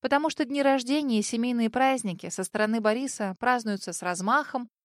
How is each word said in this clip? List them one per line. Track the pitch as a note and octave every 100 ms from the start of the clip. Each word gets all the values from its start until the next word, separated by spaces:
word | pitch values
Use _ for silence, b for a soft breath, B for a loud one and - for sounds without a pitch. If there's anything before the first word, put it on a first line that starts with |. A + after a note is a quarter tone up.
Потому | - C#4+ D#4
что | - C#4
дни | C#4
рождения | C#4 C4+ A#3+ D4 C#4+ A3+
и |
семейные | G#3 A#3 A#3+ A#3+ A3+
праздники | A#3+ C4+ C4 G#3+ F3+ -
со | -
стороны | F#3+ G#3 G#3+ A3+
Бориса | G#3+ A3 C4 - G3+ F#3
празднуются | A#3 B3 A3 G3 -
с | E3+
размахом, | F3+ F3+ F#3+ C4+ D4 B3+ A#3+ _